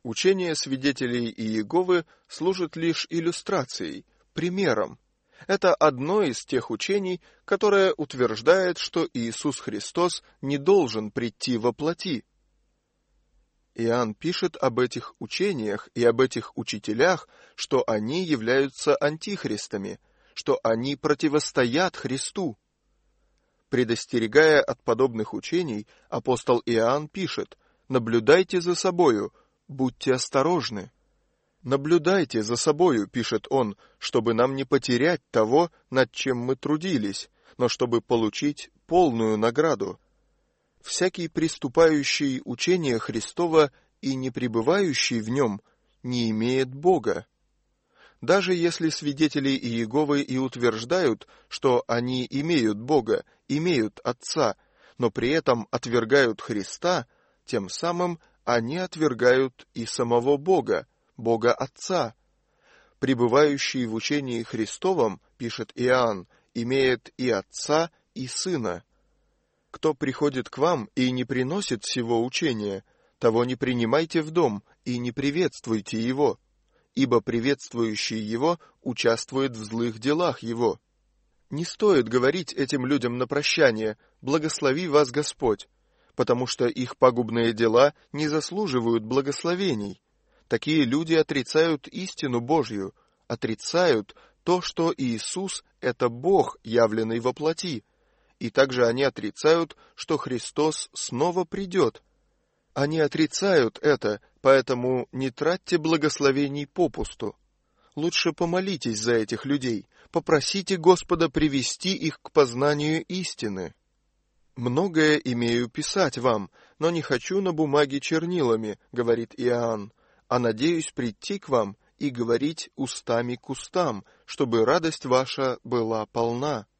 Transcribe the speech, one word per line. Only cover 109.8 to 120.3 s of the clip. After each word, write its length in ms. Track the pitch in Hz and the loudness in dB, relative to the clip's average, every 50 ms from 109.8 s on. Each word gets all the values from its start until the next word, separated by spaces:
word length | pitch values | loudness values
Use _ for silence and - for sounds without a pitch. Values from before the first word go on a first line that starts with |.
| - _ _ _ _ _ | -8 _ _ _ _ _
попросите 640 | - 165 - - 156 147 - - - 196 180 - 196 | -6 -4 2 2 2 2 2 -2 -4 -4 -2 -2 -4
Господа 520 | 175 156 185 185 - - - 180 160 165 156 | 4 6 6 6 6 4 -2 0 0 0 0
привести 640 | - - 151 151 139 139 120 - - - - 185 190 | 2 0 0 0 0 -2 -2 -4 -6 -6 -4 -4 -4
их 280 | - - 156 - _ | -2 -4 -6 -6 _
к 100 | _ - | _ 2
познанию 720 | _ 156 143 123 117 123 139 147 147 147 147 151 156 160 - | _ 4 4 4 2 0 0 0 2 0 0 0 0 -2 -4
истины. 720 | - 180 185 175 - - - 123 107 98 95 90 80 - _ _ _ _ _ _ _ _ _ _ _ _ _ _ _ _ | -6 -6 -6 -6 -8 -8 -8 -8 -6 -6 -6 -8 -10 -12 _ _ _ _ _ _ _ _ _ _ _ _ _ _ _ _
"Многое 640 | 131 120 120 123 147 190 196 165 160 156 151 151 | -6 -4 -2 0 0 0 2 2 2 4 4 4
имею 520 | 147 - 131 120 120 117 117 120 120 120 117 | 2 0 -2 -2 0 0 0 0 0 -2 -4
писать 480 | _ 151 151 - - 202 185 139 - | _ -8 -8 -4 0 0 0 0 -2
вам, 320 | 127 120 127 113 107 98 - _ _ _ _ _ _ | 0 0 0 0 0 -4 -10 _ _ _ _ _ _
но 100 | 151 170 | -2 -2
не 120 | 170 165 | -2 -2
хочу 400 | 147 - 139 117 - - 185 196 | -2 -2 -4 -4 -2 -4 -4 -2
на 100 | 190 185 | -2 -2
бумаге 480 | 165 156 160 143 139 147 147 135 135 139 | -2 -2 0 2 4 2 2 2 -2 -6
чернилами, — 800 | - - 165 160 165 170 180 175 139 120 113 110 110 107 98 _ _ _ | -4 -2 -2 -2 -2 -2 -2 0 2 2 0 0 -2 -8 -10 _ _ _
говорит 420 | - 123 120 117 117 117 117 _ - | -4 -2 0 2 0 0 -2 _ -8
Иоанн, — 560 | - 123 123 120 120 120 117 113 107 101 110 _ _ _ _ _ _ _ | -2 -2 0 0 0 0 -2 -4 -4 -8 -14 _ _ _ _ _ _ _
а 100 | _ | _